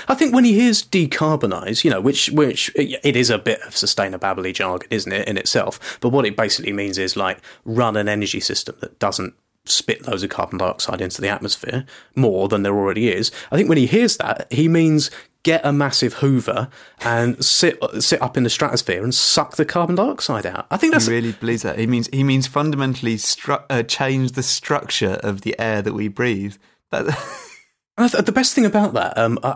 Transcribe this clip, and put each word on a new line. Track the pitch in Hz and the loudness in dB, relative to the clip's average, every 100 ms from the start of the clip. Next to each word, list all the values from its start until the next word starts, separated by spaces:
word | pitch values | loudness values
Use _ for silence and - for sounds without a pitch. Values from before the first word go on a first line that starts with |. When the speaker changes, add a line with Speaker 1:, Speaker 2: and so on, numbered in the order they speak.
| - | -2
Speaker 1:
I | 262 | 2
think | 285 | 4
when | 247 240 | 6 6
he | |
hears | 208 247 214 | 6 6 2
decarbonise, | - 190 147 - 156 147 107 87 92 110 | 0 0 0 2 2 2 0 -2 -4 0
you | 160 | 2
know, | 95 | 2
which, | 120 139 - | 2 2 2
which | 151 139 - - - | 2 2 2 -2 -2
it, | 135 131 | -2 0
it | 147 120 | 0 2
is | 117 | 2
a | 107 | 0
bit | 120 104 | 0 -4
of | - - | -4 -4
sustainability | - - 98 92 98 92 92 92 | -2 0 -2 -2 -4 -2 -4 -4
jargon, | 95 90 - | -2 -4 -4
isn't | 110 95 | -4 -2
it, | 98 110 | -4 -2
in | 98 | -4
itself? | - 120 95 - - - | 0 0 0 -4 -10 -4
But | 120 | 0
what | 139 107 | 2 2
it | 101 | 0
basically | 107 - 104 | -2 -2 -4
means | 101 101 95 | -4 -4 -4
is, | 92 - | -4 -2
like, | 95 92 - - - | -4 -4 -12 -14 -4
run | 113 117 107 | 0 0 0
an | 104 | 0
energy | 104 101 101 | -2 -2 -4
system | - - - - | -4 -4 -6 -10
that | - - | -12 -4
doesn't | 101 - 92 - _ _ - | -2 -2 -6 -12 _ _ -4
spit | - - - 123 | -2 -2 -4 -4
loads | 95 | -6
of | 98 | -4
carbon | - - 92 | -4 -4 -2
dioxide | 92 - - 98 | -2 -2 -6 -4
into | 92 - | -6 -4
the | 101 | -4
atmosphere, | 101 101 - - 123 135 - - 131 | -4 -4 -6 -4 -6 -6 -14 -8 0
more | 120 95 98 | 2 2 0
than | 104 | 0
there | 98 | 0
already | 101 98 101 117 | 0 0 0 0
is. | 92 113 - - | 0 -4 -6 -2
I | 156 | 0
think | 208 | 4
when | 156 | 4
he | 123 | 4
hears | 220 240 - | 4 2 0
that, | 107 - - | -2 -4 -2
he | 123 160 | 2 4
means | 165 160 151 - - - _ | 4 4 4 0 -8 -20 _
get | - 165 | 0 2
a | 147 | 2
massive | 143 143 - 120 - | 2 2 0 0 0
Hoover | 139 131 139 131 127 - - - | 2 2 0 -2 -4 -10 -20 -6
and | 117 117 123 - - | -2 2 2 0 0
sit, | - 175 - - - | 2 2 0 -4 -2
sit | - 165 | 0 0
up | 123 135 | 0 0
in | |
the | 117 | 0
stratosphere | - 147 123 - 90 | 0 0 -2 -2 -2
and | 117 | 0
suck | 127 - - 147 - | 0 2 2 0 0
the | 156 | 0
carbon | 175 170 180 | 0 0 2
dioxide | 254 285 - 110 90 | 0 -2 -4 -2 -4
out. | 92 - | -8 -6
I | 185 | 0
think | 320 | 2
that's | 330 113 | 4 2
Speaker 2:
He | |
really | 117 117 | 2 0
believes | 107 117 117 | -2 -2 -2
that. | 101 78 | -2 -2
He | 113 | 0
means, | 120 117 | 0 0
he | 135 | 0
means | 139 135 127 | 2 2 2
fundamentally | 147 151 139 131 127 117 107 | 0 0 0 -2 -2 -2 -2
stru-, | - - - 143 - | -2 -4 -2 -4 -2
uh, | 127 | -2
change | 113 - 135 135 127 | 0 -2 0 0 0
the | 131 | -2
structure | 131 - - 147 - - 98 95 | -2 -2 -2 -2 -2 -2 0 0
of | - 98 | -4 -4
the | - - | -4 -2
air | 113 107 | -2 -2
that | 104 | -2
we | 104 107 | -4 -4
breathe. | 98 123 98 101 - _ _ _ - | -2 -2 -2 -6 -10 _ _ _ -4
Uh, | - 139 | -2 -4
<laughs> | - - - - _ _ _ - | -8 -16 -18 -20 _ _ _ 0
Speaker 1:
And | |
I | 240 | 2
th-, | - 220 | 2 0
the | |
best | 262 254 | 2 2
thing | - 214 | 4 4
about | 208 208 117 | 4 2 0
that, | 87 110 | -2 2
um, | 113 117 | 2 2
I, | 127 | -2